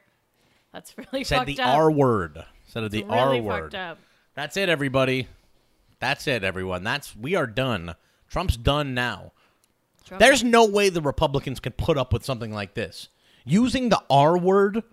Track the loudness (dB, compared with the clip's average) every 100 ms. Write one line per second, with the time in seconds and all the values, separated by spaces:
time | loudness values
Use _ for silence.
0 | _ _ _ _ _ _ _ -20 -20 -20
1 | -10 -8 -2 -2 -2 -4 0 4 4 4
2 | 2 2 -2 -10 -20 _ _ -8 -4 -4
3 | -2 0 2 0 -2 -6 -8 -10 -12 -14
4 | _ _ _ -12 -8 -4 -2 0 0 0
5 | 2 0 -4 -14 _ _ _ _ _ -6
6 | -4 -4 -4 -2 -2 -4 -6 -6 -4 -6
7 | -8 -12 -4 -4 -2 -2 -2 -4 -6 -14
8 | _ _ _ -6 -4 -2 0 0 -2 -4
9 | -4 -6 -14 _ _ _ _ _ _ _
10 | -6 4 6 6 4 6 6 4 2 2
11 | -2 0 0 0 -4 -8 -10 -6 -2 0
12 | 0 -2 -2 -6 -6 -8 -8 -8 -8 -10
13 | -20 _ _ _ 0 2 2 2 2 2
14 | 4 4 4 4 4 4 2 -2 -8